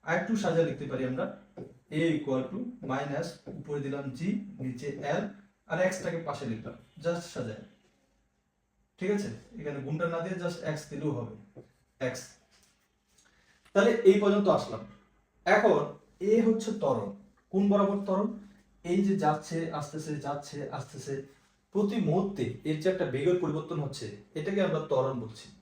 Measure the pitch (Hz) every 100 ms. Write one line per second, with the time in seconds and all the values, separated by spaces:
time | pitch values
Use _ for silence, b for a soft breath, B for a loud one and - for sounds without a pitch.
0 | - 180 196 220 175 165 156 131 135 127
1 | 127 135 196 - - - - - _ 151
2 | 165 151 - 131 - 202 247 - 135 131
3 | 143 135 - - - - - 143 135 139
4 | 139 123 175 - - - 127 117 143 -
5 | - - 214 - - _ _ 165 185 -
6 | 170 165 151 127 123 110 117 - - -
7 | 160 170 - - 113 107 - _ _ _
8 | _ _ _ _ _ _ _ _ _ _
9 | 185 202 - 113 - - 147 139 135 156
10 | 170 165 180 180 175 - - 151 - 143
11 | 151 117 107 - - - - _ _ _
12 | 127 123 - - _ _ _ _ _ _
13 | _ _ b b b b _ 196 220 -
14 | 196 202 202 202 196 151 - - - -
15 | _ _ _ _ - 208 214 147 147 -
16 | _ _ 196 226 226 - - 196 143 120
17 | 101 - - _ _ 190 202 202 196 202
18 | 202 190 226 - B B B _ 170 185
19 | 196 185 151 151 - 165 165 151 143 156
20 | 156 147 143 143 - 151 139 - 123 151
21 | - 135 135 b b b _ 196 202 240
22 | 156 180 196 - 117 - 156 151 185 190
23 | 165 131 156 180 156 151 - 151 143 -
24 | 107 - - 156 156 202 180 156 147 131
25 | 131 123 110 - - -